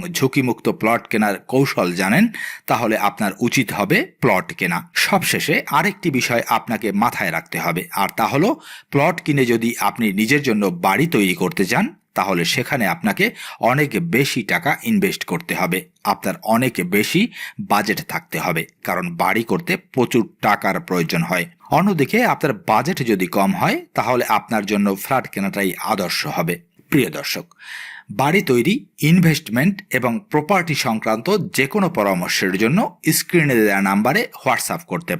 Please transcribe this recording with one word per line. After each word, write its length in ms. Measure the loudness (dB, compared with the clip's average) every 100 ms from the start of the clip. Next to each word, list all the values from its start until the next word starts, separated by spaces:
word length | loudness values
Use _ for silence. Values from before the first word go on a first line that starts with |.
| -2 -2
ঝুঁকিমুক্ত 500 | 0 2 0 0 -2 0
প্লট 220 | 0 0 -2
কেনার 240 | 0 0 -2 -2
কৌশল 360 | 0 2 2 -2 0
জানেন, 240 | 2 4 2 0 -12 -12 -2
তাহলে 260 | 0 2 0 0
আপনার 240 | -2 -4 -2 0
উচিত 220 | 0 0 -2
হবে 200 | 0 0 -2 _
প্লট 260 | 2 2 0 -4
কেনা। 200 | -4 -4 -4 -4
সবশেষে 500 | 0 0 0 -2 0 -2 0 0
আরেকটি 300 | 0 -2 -2 0
বিষয় 240 | 0 0 0 -2
আপনাকে 320 | 0 -4 -2 0
মাথায় 320 | 0 0 -4 -4
রাখতে 220 | -6 -6
হবে, 180 | -4 -4 -6 -4
আর 60 | -4 0
তা 80 | 0
হলো 160 | 2 2 0 -8 -20 _
প্লট 240 | 0 2 0
কিনে 200 | -2 0 2
যদি 180 | 2 0 0 -2
আপনি 180 | 0 -2 0
নিজের 220 | 2 2 2
জন্য 140 | 2 0 0 0
বাড়ি 200 | 2 2 2
তৈরি 180 | 2 2
করতে 220 | -2 0 0
চান, 120 | 2 0 -4 _ -4
তাহলে 240 | 0 0 0
সেখানে 300 | -2 -2 -2 -2
আপনাকে 300 | -2 -2 0 -2 -4 -16 -2 0
অনেক 200 | 2 0 -2 -2 0
বেশি 240 | 0 -2 -2
টাকা 180 | -2 -2 -4 0
ইনভেস্ট 320 | 2 2 -2 -6
করতে 220 | -6 -6 -4
হবে। 180 | -2 -2 -6 _ -4
আপনার 220 | -2 -4 -6 0
অনেক 200 | 2 2 -2 -2 0
বেশি 260 | 2 0 0 -4 -14 -12 -2
বাজেট 280 | 0 0 -4 -4
থাকতে 260 | -8 -8 -6
হবে, 180 | -4 -4 -6 _ -6
কারণ 180 | -4 -4 -2
বাড়ি 200 | 0 0 0
করতে 220 | -2 -2 -6 -4
প্রচুর 300 | -2 2 2 0 _ 0
টাকার 300 | 0 0 -4 -2
প্রয়োজন 340 | -2 0 -2 -2
হয়। 160 | -2 -4 _ 0 2
অন্যদিকে 400 | 4 2 2 2 2
আপনার 180 | 0 -2 -2 2
বাজেট 280 | 2 2 -2 0
যদি 160 | 0 2 2
কম 140 | 2 2
হয়, 180 | 0 0 -4 -4
তাহলে 280 | 0 0 2 0
আপনার 260 | 0 -4 0
জন্য 160 | 0 2 0
ফ্ল্যাট 220 | -2 -2 -2
কেনাটাই 380 | -6 -6 -2 -2 -4 -4
আদর্শ 300 | -2 -2 -4 -4 -4
হবে। 180 | -2 -4 _ _ _
প্রিয় 200 | 0 0 -4
দর্শক, 280 | -8 -8 -10 _ -18 -16 -16 -18 -14 0
বাড়ি 200 | 2 2 4
তৈরি, 240 | 4 4 0 -4 -2 4
ইনভেস্টমেন্ট 680 | 6 6 2 -2 0 0 0 -4 -2
এবং 140 | -2 -2 -2
প্রপার্টি 420 | -2 2 0 0 -2 -2
সংক্রান্ত 400 | -2 -2 -2 0 0 0 -2
যে 100 | 0
কোনো 160 | 2 0 2
পরামর্শের 580 | 0 0 -2 0 0 2
জন্য 160 | 2 2 0 -2 0 0
স্ক্রিনে 380 | 2 2 4 4
দেওয়া 220 | 4 2 2
নাম্বারে 300 | 2 2 0 -2 -4
WhatsApp 380 | -2 -2 -2 -6 -4
করতে 220 | -6 -4 -2